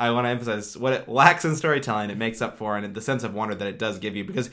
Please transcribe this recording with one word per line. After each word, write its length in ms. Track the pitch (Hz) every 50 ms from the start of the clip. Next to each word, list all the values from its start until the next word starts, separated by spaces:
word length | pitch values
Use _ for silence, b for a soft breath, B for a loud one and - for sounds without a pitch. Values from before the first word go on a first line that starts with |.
I 100 | 120 117
wanna 160 | 117 120 120
emphasize 480 | 120 123 120 120 117 107 104 101 - -
what 140 | - 120 131
it 160 | 131 - -
lacks 380 | - 113 131 139 175 175 165 -
in 100 | 165 156
storytelling, 540 | - - 160 147 131 - 127 110 107 104 104
it 80 | 98
makes 240 | 104 113 113 113 -
up 160 | 120 104 -
for, 180 | - 110 107 104
and 180 | 104 104 101 98
the 60 | 110
sense 240 | - - 135 123 123
of 100 | 107 98
wonder 220 | 104 110 107 104
that 120 | 92 101 101
it 100 | 95 -
does 200 | 110 110 104 92
give 180 | 98 107 95
you. 80 | 104 95
Because 240 | - 92 127 120 113